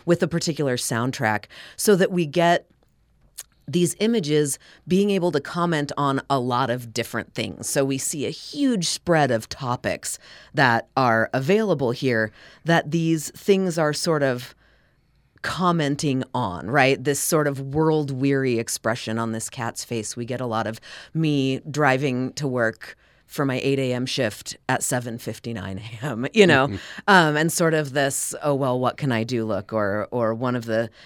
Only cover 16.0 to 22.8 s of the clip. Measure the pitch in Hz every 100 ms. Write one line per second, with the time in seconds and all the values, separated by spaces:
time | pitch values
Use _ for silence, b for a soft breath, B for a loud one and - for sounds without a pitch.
16 | 151 131 - 123 110 87 85 143 131 131
17 | 131 139 - 160 147 139 135 147 160 156
18 | 143 131 139 139 131 117 117 - 110 120
19 | - 110 113 113 - - 117 - - 117
20 | 107 - 120 120 127 110 110 113 B B
21 | B 160 160 143 135 131 160 139 143 131
22 | 143 123 127 - 143 123 113 -